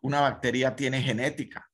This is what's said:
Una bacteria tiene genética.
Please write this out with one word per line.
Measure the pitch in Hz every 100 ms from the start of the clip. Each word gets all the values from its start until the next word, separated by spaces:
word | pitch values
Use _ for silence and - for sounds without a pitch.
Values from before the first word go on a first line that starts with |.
Una | 135 143
bacteria | 143 113 127 123 131 110
tiene | 135 131
genética. | 131 110 135 151 135 - -